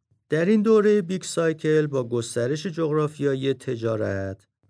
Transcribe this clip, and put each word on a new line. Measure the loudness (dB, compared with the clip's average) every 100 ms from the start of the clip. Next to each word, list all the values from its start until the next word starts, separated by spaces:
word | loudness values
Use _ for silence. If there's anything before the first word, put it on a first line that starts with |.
| _ _ -4
در | 0
این | 2 4
دورهٔ | 4 4 6 2
بیگ | 0 -6
سایکل | -6 -2 -2 0 2 2 2
با | -2
گسترش | -2 -2 -2 -2 -2 -2 -6
جغرافیایی | -4 -2 0 -2 -2 -2 0 -2
تجارت | -4 -6 -4 -2 -2 -2 -4 -6 -10 _ _